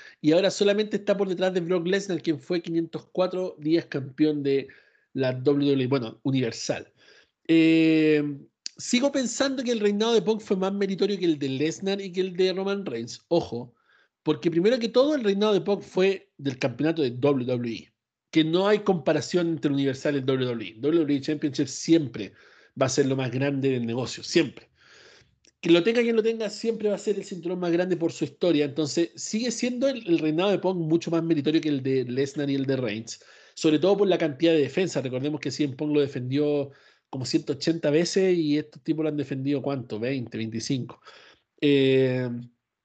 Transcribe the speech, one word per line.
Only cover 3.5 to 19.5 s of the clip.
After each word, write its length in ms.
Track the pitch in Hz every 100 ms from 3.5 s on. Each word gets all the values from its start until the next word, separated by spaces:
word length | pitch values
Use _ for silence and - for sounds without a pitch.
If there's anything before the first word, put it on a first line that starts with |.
| -
días 260 | 151 165 156
campeón 560 | 147 131 - 156 151
de 240 | 139 139 135 - _ _ _
la 200 | 131 131
W 360 | 127 131 143 143
W 140 | 139
E, 40 | 127
bueno, 320 | 139 113 -
universal. 680 | 139 131 117 - - 92 - _ _ - _ _ -
Eh, 920 | 165 160 160 160 156 156 151 147 143 - _ - -
sigo 340 | - 247 277
pensando 520 | 285 233 - 277 262
que 80 | 247
el 80 | 233
reinado 340 | 208 202 220
de 80 | 233
Punk 200 | 180 220
fue 160 | - 196
más 160 | 190
meritorio 460 | 202 196 190 196 202
que 60 | 175
el 120 | 151
de 120 | 139
Lesnar 520 | 131 151 160 196 196
y 100 | 196
que 100 | 180
el 140 | 190 180
de 160 | 185
Roman 320 | 185 196 202 185
Reigns. 380 | 117 117 - -
Ojo, 480 | 127 - 120 120 _ _ _ _ _
porque 260 | - 151 175
primero 300 | 160 190 254
que 100 | 226
todo 240 | 247 285
el 100 | 302
reinado 300 | 208 196 214
de 80 | 202
Punk 200 | 165 196
fue 500 | - - 190 190 _ -
del 200 | 139 127
campeonato 440 | 135 113 147 165
de 80 | 139
W 340 | 123 139 139 123
W 300 | 127 117 104
E, 180 | - _ _ _ _
que 120 | 160
no 240 | 156 170 196
hay 120 | 214
comparación 680 | 208 180 143 151 - 180
entre 220 | 170